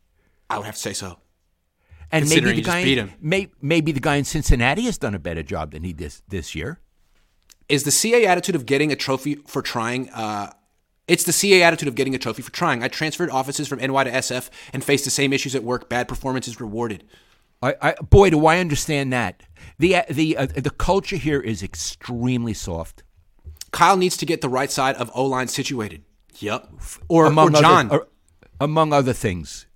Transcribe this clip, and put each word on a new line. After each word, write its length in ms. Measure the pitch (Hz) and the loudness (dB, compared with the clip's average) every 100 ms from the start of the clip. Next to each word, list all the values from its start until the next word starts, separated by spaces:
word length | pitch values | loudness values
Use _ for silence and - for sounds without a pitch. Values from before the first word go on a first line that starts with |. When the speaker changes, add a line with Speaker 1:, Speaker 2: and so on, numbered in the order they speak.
| _ _ _ _ - | _ _ _ _ -8
Speaker 1:
I 80 | 107 | -8
would 80 | 104 | -8
have 80 | |
to 60 | - | -10
say 120 | 107 | -10
so. 260 | 98 95 87 _ _ _ _ _ _ _ - - | -10 -12 -16 _ _ _ _ _ _ _ -20 -4
Speaker 2:
And 140 | 160 | 0
maybe 160 | 147 156 | 4 4
Speaker 1:
Considering 100 | 120 | 2
Speaker 2:
the 40 | 113 | 0
Speaker 1:
he 60 | |
just 120 | 110 | -2
Speaker 2:
guy 100 | 175 | -2
Speaker 1:
beat 140 | 180 127 | 0 0
Speaker 2:
in, 100 | 98 | -2
Speaker 1:
him. 60 | - | -8
Speaker 2:
may-, 280 | 151 190 190 _ | -4 -4 -4 _
maybe 320 | 139 165 156 | 0 0 2
the 80 | 135 | -2
guy 160 | 151 143 | 0 -2
in 80 | |
Cincinnati 580 | 131 151 - 127 120 160 | -2 -4 2 2 2 0
has 120 | 247 - | -4 -4
done 180 | 123 | -6
a 40 | 98 | -6
better 240 | 85 82 | -6 -8
job 300 | 76 87 78 | -6 -8 -8
than 100 | 76 | -8
he 80 | 90 | -10
did 220 | 78 78 - - | -10 -12 -14 -10
this 260 | 95 - | -10 -8
year. 260 | 78 95 175 _ _ _ _ _ _ _ _ - | -8 -8 -10 _ _ _ _ _ _ _ _ -4
Speaker 1:
Is 140 | 147 | -2
the 80 | 147 | 0
C 240 | - 220 | 0 2
A 120 | 240 202 | 4 4
attitude 280 | 180 185 | 2 0
of 100 | 165 | -4
getting 260 | 113 139 151 | 0 0 0
a 60 | 135 | -2
trophy 380 | - 131 147 143 - | -2 -4 -4 -8 -6
for 140 | 139 | -8
trying, 480 | - 123 113 127 127 | -6 -4 -4 -4 -8
uh, 400 | 117 110 104 101 _ _ _ _ _ - | -8 -6 -6 -8 _ _ _ _ _ -2
it's 180 | 170 | 0
the 80 | 175 | 2
C 260 | - 202 185 | 0 4 6
A 20 | |
attitude 240 | 170 165 143 | 6 4 -4
of 80 | |
getting 200 | 120 135 | -2 -2
a 40 | 131 | -2
trophy 220 | 120 110 | -6 -8
for 100 | - | -10
trying. 320 | - 170 123 | -4 -2 0
I 60 | 127 | -4
transferred 400 | - 156 - 170 | -4 -6 -4 -2
offices 400 | 131 131 139 135 | -2 -2 -6 -6
from 100 | 131 | -4
N 120 | 135 | -2
Y 120 | 135 | 0
to 100 | 127 | 0
S 160 | 127 - | -2 -4
F 200 | 123 - - - | -6 -8 -18 -12
and 100 | 131 | -8
faced 220 | 131 143 | 0 0
the 60 | 131 | 0
same 240 | - 135 | -2 0
issues 200 | 139 139 | 0 -2
at 80 | 127 | -4
work. 280 | 113 123 - | -4 -6 -4
Bad 180 | 120 123 | -6 -4
performance 400 | 123 135 131 123 | -6 -4 -4 -6
is 100 | 113 | -10
rewarded. 420 | 113 107 117 95 _ _ _ _ _ - | -10 -6 -6 -6 _ _ _ _ _ -6
Speaker 2:
I, 120 | 123 - | -4 0
I, 120 | 147 - | -2 -2
boy, 300 | 147 202 190 | 6 8 8
do 160 | 151 156 | 6 4
I 120 | 175 | 4
understand 540 | 175 143 - 147 135 | 2 -2 -2 -2 -2
that. 300 | 127 98 - - - - - | -2 -4 -6 -20 -20 -18 0
The, 180 | 170 180 | 2 4
uh, 60 | - | 0
the, 280 | 143 156 127 | 0 0 0
uh, 80 | 135 | -2
the 240 | 139 135 | -2 -6
culture 460 | - - 196 - 180 | -2 0 0 -2 -6
here 240 | 139 143 | -2 -2
is 220 | 107 104 | -4 -6
extremely 920 | 95 - - - - 120 123 127 117 | -8 -10 -10 -10 -10 -4 -2 -2 -2
soft. 480 | 98 - 82 - - _ _ _ _ - - - | -6 -6 -8 -10 -14 _ _ _ _ -20 -18 -10
Speaker 1:
Kyle 260 | - 175 190 | 2 4 6
needs 180 | 180 - | 2 -2
to 80 | |
get 160 | 156 160 | -4 -4
the 80 | 135 | -2
right 220 | 127 139 | -2 -2
side 240 | - 135 | -2 -2
of 160 | 131 117 | -2 -6
O-line 340 | 123 135 127 123 | -2 -2 -2 -4
situated. 560 | - 131 127 104 82 _ _ _ - | -4 -6 -4 -6 -10 _ _ _ -10
Yep. 300 | 101 113 - - - - - | -6 -6 -8 -16 -16 -14 2
Or, 180 | 165 156 | 6 6
Speaker 2:
Among 280 | 151 156 147 | 6 6 8
Speaker 1:
or 40 | |
John. 260 | 156 180 110 | 8 6 4
Speaker 2:
other, 120 | 147 | 0
or, 100 | - _ _ _ _ - | -2 _ _ _ _ -6
among 320 | 147 156 156 | -2 2 4
other 200 | 143 131 | 2 2
things. 540 | 117 110 87 76 - - | -2 -2 -4 -8 -16 -20